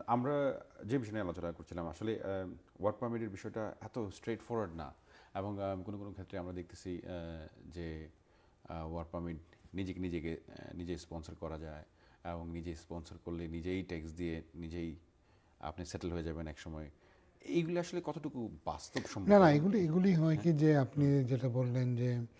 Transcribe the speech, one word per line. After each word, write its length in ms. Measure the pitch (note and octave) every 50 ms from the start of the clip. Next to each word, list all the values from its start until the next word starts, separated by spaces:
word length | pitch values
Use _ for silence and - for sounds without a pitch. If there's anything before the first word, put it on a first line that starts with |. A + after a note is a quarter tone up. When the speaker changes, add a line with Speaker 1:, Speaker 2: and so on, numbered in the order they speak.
| -
Speaker 1:
আমরা 540 | - A#2+ B2 B2 C#3 D3 C#3+ C#3 - - - - - - - -
যে 120 | G2+ C3 C#3
বিষয় 140 | A2+ G#2 G#2+
নিয়ে 120 | G#2+ G2
আলোচনা 280 | F2 E2 F2 E2+ E2+ E2+
করছিলাম, 340 | - F2 - E2 F2 E2+
আসলে, 340 | D#2+ D#2 - G#2+ A2+ G#2+ - -
আম, 340 | F#2+ G2 F#2+ F#2 F2+ E2+ E2+ - _ - -
ওয়ার্ক 180 | F2+ G#2+ G#2 -
পারমিটের 300 | B2+ A#2 A#2 A2+ A#2 G#2
বিষয়টা 460 | F#2+ - - G#2+ - A2+ G#2+ G2 - -
এত 180 | - G#2+ - B2
স্ট্রেট 440 | G#2+ F#2+ - - - A#2+ A2+ G#2 -
ফরওয়ার্ড 320 | - A#2+ A2+ G#2 E2+ D#2+
না 200 | E2 D2 C2 - - _ - - - - - -
এবং, 280 | G2 G2 G#2 G2+ G2+ G2
আম, 200 | G2 G2 F#2 F2+
কোনো 160 | G#2 G2+ G2+
কোনো 140 | G2+ G2+ F#2+
ক্ষেত্রে 260 | F#2+ F#2 - G2 F#2+
আমরা 140 | F2 F2+ F2+
দেখতেছি, 500 | F2+ E2+ - - - - F#2+ F2+ E2+ -
আহ, 640 | - F2+ F2 E2 E2 E2 D#2+ D#2 - - - - F2
যে, 380 | E2+ F2 E2+ E2 D#2+ D#2 D#2 D#2 - _ _ _ _ _ _ _ _ _ - -
আহ, 240 | E2 E2 D#2+ D#2+ E2
ওয়ার্ক 180 | E2+ D#2+ -
পারমিট 260 | - F2 E2+ E2+ E2 D#2 - - - - - - -
নিজেকে 260 | F#2 G2+ F2+ E2+ F2+
নিজেকে, 400 | F#2 F2+ E2+ E2 D2+ E2 D#2+ - - -
আহ, 280 | - - - - -
নিজে 220 | E2+ F2 E2+ F2 D#2+
স্পন্সর 360 | - - E2+ E2 D#2+ - E2+
করা 240 | - E2+ D#2 D#2+ D#2
যায় 260 | D#2+ D#2 D2+ D2+ D#2 - _ _ _ - - _ -
এবং 260 | F2 F2 E2+ E2+ E2+
নিজে 240 | E2+ E2+ D#2+ F2 E2
স্পন্সর 440 | D#2+ - - E2+ E2+ E2 - F2 E2 -
করলে 240 | E2+ E2+ E2 E2+ D#2+
নিজেই 340 | E2 E2+ D#2+ F#2 F#2 F#2+ F2+
ট্যাক্স 300 | F2 F2 D#2+ D#2 D#2+ D#2+
দিয়ে 300 | E2+ F2 E2 D#2+ E2 D#2+ - -
নিজেই 420 | E2 E2+ D#2+ E2+ E2+ E2+ E2 D2+ - - _ _ _ _ _ _ _ _ _ _ -
আপনি 240 | - D#2 - - E2+
সেটেল 280 | - - E2 - F2 E2+
হয়ে 120 | E2+ D#2+
যাবেন 220 | E2 D#2 D#2+ E2
এক 120 | D#2 D2 -
সময়। 320 | - E2+ D#2 D#2 D#2 C#2+ - _ _ - - - - _ _ -
এইগুলো 400 | - - - E3+ E3 D#3+ F3 F3
আসলে 220 | E3+ - F3+ F3 F3
কতটুকু 520 | G3 F#3+ E3 D3+ D3 - B2+ A2+ G2+ E2 D2+ -
বাস্তবসম্মত? 640 | - D2+ - - - - C3 G#2 - - G#2+ F#2+ G3
Speaker 2:
না, 100 | G#3 G3+
না, 120 | F#3 D#3
এগুলি, 300 | D3 D3 D#3 G3+ A3 G#3+
এগুলি 340 | F3 D#3 D#3 F#3 F#3 G3+ F3
হয় 220 | D#3+ D#3 D#3+ D#3
কি 120 | D3+ - E3+
Speaker 1:
হ্যাঁ। 120 | D#3+ C#3+
Speaker 2:
যে 160 | D#3 D#3 D3+
আপনি 280 | C#3+ C3 A2+ - D3 C#3+
Speaker 1:
হুম। 200 | C#3+ C#3+ C#3 B2+
Speaker 2:
যেটা 240 | A#2 C3+ A#2 C3 B2+
বললেন 480 | A2+ B2+ B2+ B2 A#2+ B2+ B2+ B2+ B2
যে 180 | A#2 B2 B2 A#2+
Speaker 1:
হুম। 120 | A#2+ A#2 A#2 - -